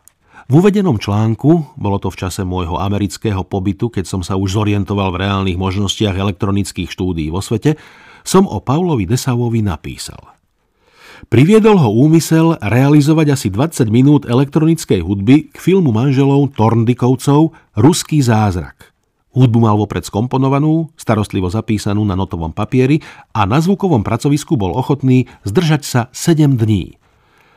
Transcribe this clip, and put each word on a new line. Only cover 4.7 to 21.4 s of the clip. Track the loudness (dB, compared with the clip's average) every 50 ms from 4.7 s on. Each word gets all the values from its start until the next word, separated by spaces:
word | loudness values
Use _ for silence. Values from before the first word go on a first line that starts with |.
| -2 -2 -2 -2 -2 -2 -2 -4
v | -4 -4 -2 -2
reálnych | -2 -2 -2 -2 -4 -4
možnostiach | -4 -4 -2 -4 -4 -4 -4 -2 -2 -2 -2
elektronických | -2 -4 -4 -4 -4 -4 -2 -2 -2 -2 -4 -6 -10 -10 -8
štúdií | -8 -6 -4 -4 -4 -4 -4 -4
vo | -6 -6 -6
svete, | -4 -4 -2 0 -2 -2 -2 -6 -20 -20 -20 -20 -20 -20 -18 -6
som | 0 2 2 2 2
o | -2 -6 -4
Paulovi | -4 -2 -2 -2 -2 -2 -2 -2
Desauovi | -2 -2 -4 -2 -2 -4 -2 -2 -2 -2 -2 -2 -2
napísal: | -4 -6 -8 -12 -14 -14 -14 -16 -16 -18 -20 -20 _ _ _ _ _ _ _ _ _ _ _ _ _ _ -20 -20 -20 -20 -8 -2
"Priviedol | 2 4 4 6 6 6 6 6 4
ho | 4 4 4
úmysel | 4 4 4 4 4 4 2 2 2 2 2 2 0 0 -2
realizovať | 0 2 2 4 4 4 4 4 4 2 2 2 0 0
asi | 0 -2 -4
dvadsať | -2 -2 -4 -2 -2 -2 -2 2
minút | 2 4 4 4 4 2 2 0
elektronickej | 0 0 0 0 0 0 2 2 0 0 -2 -2 -2 -2 -2
hudby | -2 -4 -2 2 4 4 4 2 0
k | -14 -8
filmu | -2 0 2 2 2 2
manželov | 0 0 0 0 2 2 2 2 2 2 0 0 0
Torndikovcov | 0 0 2 2 2 2 0 0 0 0 0 0 0 0 2 2 2 2 2 -2 -8 _ _ -2
Ruský | 2 2 4 2 2 -2 -2 0 0 2
zázrak. | 2 2 2 2 0 -2 -4 -6 -10 -16 _ -20 _ _ _ _ _ _ _ _ _
Hudbu | 0 2 2 4 4 4
mal | 2 2 2 0
vopred | 0 -2 -4 -8
skomponovanú, | -8 -6 -4 -4 -4 -2 -2 -2 0 0 0 0 0 0 0 -2 -4 -6 _ -10
starostlivo | -4 -2 -2 -2 -2 -2 -4 -4